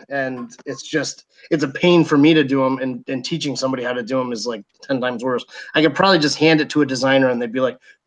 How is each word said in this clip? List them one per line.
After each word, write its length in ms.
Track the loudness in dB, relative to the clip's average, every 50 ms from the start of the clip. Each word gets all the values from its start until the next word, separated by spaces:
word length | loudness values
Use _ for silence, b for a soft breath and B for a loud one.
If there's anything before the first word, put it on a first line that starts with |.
| -14 -10
and 460 | -6 -6 -6 -6 -6 -10 -12 -14 -16 -16 -12
it's 160 | -12 -12 -12
just, 420 | -12 -6 -4 -4 -4 -4 -10 -14 _ b b b b b
it's 140 | -2 -2 -2
a 40 | -4
pain 360 | -4 0 2 4 4 4 4
for 140 | 4 4 4
me 160 | 6 6 6
to 100 | 4 4
do 200 | 2 0 0 0
'em, 140 | 0 -2 -2
and, 240 | -4 -6 -6 -8 -8 -8
and 160 | -8 -8 -6
teaching 320 | -6 -6 -6 -4 -6 -6
somebody 260 | -4 -4 -4 -4 -4
how 100 | -4 -6
to 100 | -6 -6
do 180 | -6 -4 -4 -4
'em 120 | -4 -4
is, 140 | -6 -8 -6
like, 180 | -8 -8 -10 -12 _ _ _
ten 180 | -6 -6 -4 -4
times 240 | -2 -4 -6 -4 -4
worse. 200 | -4 -4 -4 -6 B B B B B B
I 60 | 2
could 120 | 2 2 4
probably 240 | 4 4 4 6 4
just 180 | 4 0 0 2
hand 220 | 4 4 4 4
it 80 | 2 0
to 120 | 0 0
a 40 | 0
designer 420 | 0 0 -2 0 2 4 4 4 2
and 120 | 0 -2
they'd 120 | -4 -4
be 80 | -2 -2
like, 180 | -2 -2 -2 _ b b b b -4